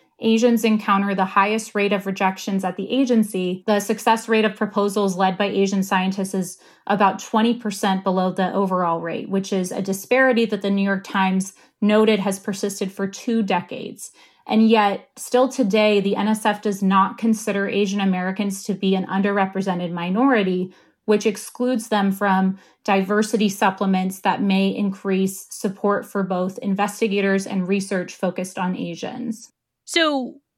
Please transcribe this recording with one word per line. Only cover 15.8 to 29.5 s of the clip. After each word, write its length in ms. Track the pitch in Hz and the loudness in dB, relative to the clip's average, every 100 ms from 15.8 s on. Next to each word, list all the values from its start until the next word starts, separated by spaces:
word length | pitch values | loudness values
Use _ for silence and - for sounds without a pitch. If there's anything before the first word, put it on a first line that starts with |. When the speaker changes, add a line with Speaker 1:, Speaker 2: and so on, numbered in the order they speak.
| 214 202 | 4 4
Speaker 1:
the 160 | 196 196 | 2 0
N 140 | 208 | 0
S 180 | 214 220 | 0 0
F 160 | 208 | 0
does 180 | 214 196 | -2 0
not 380 | 190 190 196 - | 2 4 4 2
consider 500 | 226 214 - 196 196 | 0 0 0 -2 0
Asian 320 | 202 202 202 | 0 0 0
Americans 600 | 196 180 185 190 202 196 | 0 0 -2 -2 -4 -4
to 100 | - | -6
be 220 | 190 190 190 | -2 0 0
an 100 | 185 | 0
underrepresented 840 | 196 202 202 190 190 196 175 175 | 0 0 2 0 0 -2 -2 -4
minority, 840 | 170 175 196 277 233 185 180 185 - _ _ - | -4 -2 2 4 4 2 0 -4 -8 _ _ 0
which 220 | 208 214 | 2 2
excludes 600 | 196 - - 247 254 - | -4 -8 -4 -2 -2 0
them 220 | 208 196 | 0 0
from 460 | 190 202 190 190 190 - _ | 0 2 2 2 -2 -10 _
diversity 680 | - 196 190 208 214 220 208 | 0 2 2 0 2 2 0
supplements 720 | 202 202 196 196 190 190 190 | 2 0 0 0 0 0 -2
that 200 | 196 175 | -2 0
may 280 | 202 190 196 | 2 2 2
increase 760 | 190 202 190 196 190 190 190 - | 0 -4 -4 -2 0 0 -2 -14
support 560 | - 202 190 202 202 - | -8 -6 -2 0 0 -2
for 160 | 202 | -4
both 340 | 185 180 185 190 | -2 -2 -4 -4
investigators 880 | 208 190 202 - 226 196 196 196 196 | -4 -2 -2 -2 -2 0 2 0 -2
and 220 | 196 175 | -4 0
research 480 | 202 196 190 175 - | -2 -2 -4 -6 -4
focused 420 | 185 180 185 - | -4 -4 -8 -4
on 180 | 185 185 | -4 -4
Asians. 760 | 175 165 - - - 220 - | -6 -8 -10 -8 -8 -10 -14